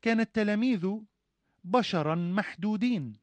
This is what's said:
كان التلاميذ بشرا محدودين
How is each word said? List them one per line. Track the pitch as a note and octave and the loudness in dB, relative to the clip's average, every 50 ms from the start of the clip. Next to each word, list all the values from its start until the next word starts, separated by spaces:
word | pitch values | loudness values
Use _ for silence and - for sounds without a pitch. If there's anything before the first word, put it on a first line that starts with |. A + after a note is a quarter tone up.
كان | - A3+ A3+ A3 | 0 2 2 2
التلاميذ | A3+ - _ A3+ G#3+ G#3 G#3 G#3 A#3 C4 B3 F#3+ E3 F#3+ G3+ A3 G#3+ _ _ _ _ _ _ _ _ _ _ _ _ | 0 0 _ 0 0 2 2 2 2 2 0 0 0 -2 -4 -4 -8 _ _ _ _ _ _ _ _ _ _ _ _
بشرا | F3 F#3+ B3 A3 - - E3+ D3 D3+ D#3+ | 0 0 0 2 2 0 0 2 2 0
محدودين | E3+ F3 F3 F3+ G3+ G3 - - - E3 G#3+ G#3+ G#3 A3+ B3 B3 F#3+ C#3 A#2+ G#2+ - | 0 0 0 0 -2 -2 -4 -6 -4 -2 -2 0 0 0 0 0 0 -4 -6 -10 -14